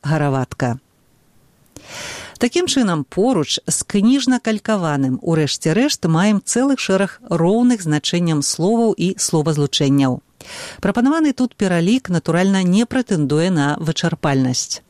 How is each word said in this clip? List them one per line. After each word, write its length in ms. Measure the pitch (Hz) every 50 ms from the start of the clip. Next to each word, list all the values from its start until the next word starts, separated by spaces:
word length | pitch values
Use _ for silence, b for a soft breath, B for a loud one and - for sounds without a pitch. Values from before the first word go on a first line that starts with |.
«Гараватка». 760 | - 143 160 156 147 143 135 135 127 _ - _ 139 123 117 131 _ _ _ _ _ _ _ _ _ _ _ _ _ _ _ _ _ _ _ B B B B B B B B B B B B B
Такім 280 | - 240 - 349 359
чынам, 380 | 349 - 277 240 196 175 156 139
поруч 560 | _ - - 196 254 262 180 143 - - - _
з 120 | - 151 - -
кніжна-калькаваным 1300 | _ - 208 196 233 262 277 247 254 254 233 _ 226 220 208 _ - 220 196 170 160 147 139 139 131 127 -
«урэшце 500 | - 170 165 160 151 135 - - - 160
рэшт» 320 | 160 208 262 294 - - - 175
маем 320 | 160 160 190 214 214 196 -
цэлы 320 | - - 233 262 285 269
шэраг 440 | - - - 190 190 196 190 - - - -
роўных 560 | 170 160 165 175 208 233 247 247 247 214 180
значэнням 560 | 160 151 151 - - - 175 175 170 160 147
словаў 520 | 143 - - - 156 190 226 233 233 220 196 -
і 160 | 165 180 190
словазлучэнняў. 1040 | - - - - 160 147 165 156 147 143 139 - - 147 139 139 139 139 131 127 - _ _ _ B B B B B B B B B -
Прапанаваны 480 | 196 196 240 233 269 302 330 311 294
тут 220 | 254 - 254 - -
пералік, 560 | _ 208 185 180 170 165 185 233 262 _ -
натуральна, 520 | 180 165 - - 160 170 185 196 196 190
не 220 | 185 180 180 208 240
прэтэндуе 640 | - - 262 240 - 202 165 147 131 147 151 165 185
на 300 | 185 156 139 143 147 -
вычарпальнасць. 1000 | 160 151 160 - - 170 160 - - 156 139 135 131 127 123 - - - - - _ _